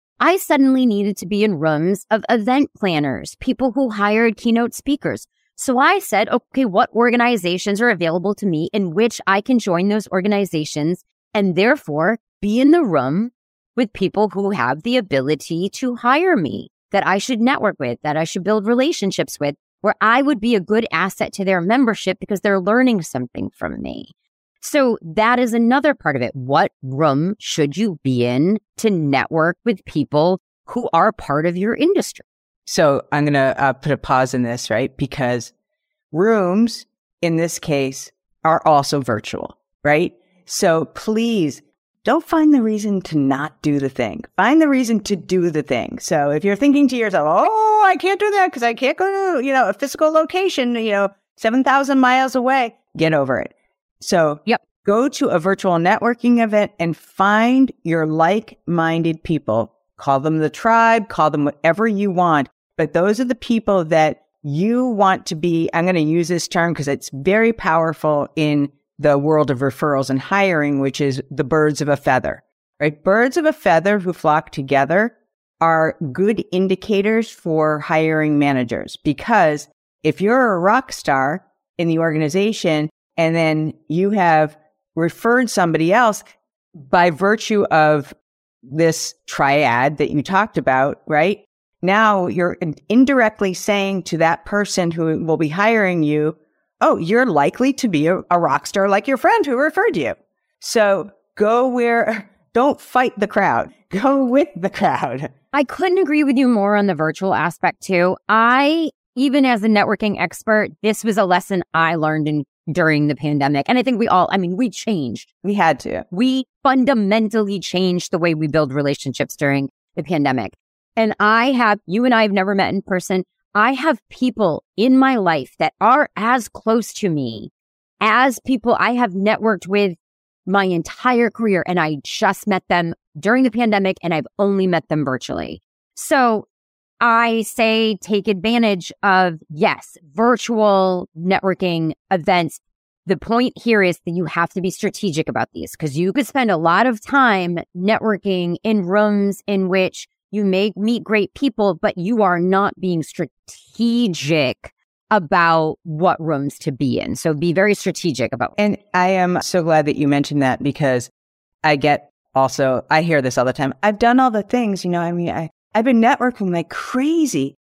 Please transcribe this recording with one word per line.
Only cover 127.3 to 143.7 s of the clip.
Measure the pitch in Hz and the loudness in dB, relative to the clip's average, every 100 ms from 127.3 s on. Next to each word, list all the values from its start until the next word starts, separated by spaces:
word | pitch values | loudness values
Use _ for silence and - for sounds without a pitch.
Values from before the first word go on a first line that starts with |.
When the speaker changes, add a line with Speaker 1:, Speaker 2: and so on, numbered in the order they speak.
| 110 - _ _ _ _ - | -8 -14 _ _ _ _ -4
Speaker 1:
as | 208 226 269 233 - | 0 4 2 0 -2
people | 262 240 - | -2 0 0
I | 208 | 0
have | 247 233 | 0 -2
networked | 185 202 208 220 185 175 | 0 0 0 0 -2 -2
with | 202 202 170 _ _ _ _ 185 | 0 0 -4 _ _ _ _ -2
my | 202 190 | 0 0
entire | 170 - - 254 240 233 | -2 -6 -4 0 2 0
career. | - 226 185 - | -2 0 0 0
And | 180 | -2
I | 156 147 | -2 -4
just | - - 202 190 208 | -10 -2 -2 -2 -2
met | 185 - | -2 0
them | 175 170 - _ 151 | -2 -2 -8 _ -6
during | 190 254 | 0 2
the | 262 | 2
pandemic | 226 233 202 190 185 | 0 0 2 0 -2
and | - | -4
I've | 160 - - | -4 -4 -2
only | 202 196 190 | 0 0 0
met | 165 - | -2 -2
them | 151 135 | -2 -2
virtually. | 127 - 82 73 - _ _ _ - | -4 -6 -8 -8 -12 _ _ _ -12
So | - 285 247 214 - _ _ _ _ - | -2 2 2 0 -6 _ _ _ _ -2
I | 233 226 233 226 | 0 2 2 0
say | 214 - 220 220 220 202 | -2 -2 0 2 0 -2
take | - 208 202 | -2 -2 -2
advantage | 190 220 240 220 190 - - | -2 0 0 0 -2 -6 -4
of, | 202 185 185 156 - | 0 2 2 -2 -10
yes, | 151 196 135 - - 156 | -2 -2 -2 -10 -20 _
virtual | 151 233 240 - 220 214 196 185 180 190 160 | -2 0 0 -2 0 2 4 2 -2 -6 -6
networking | 180 190 190 180 185 165 160 - - | -2 0 0 -2 -2 -2 -2 -4 -4
events. | 190 156 180 165 - _ _ _ _ - | -2 0 0 0 -6 _ _ _ _ -4
The | 180 | -4
point | - 233 254 - | -2 0 0 -2
here | 233 | 0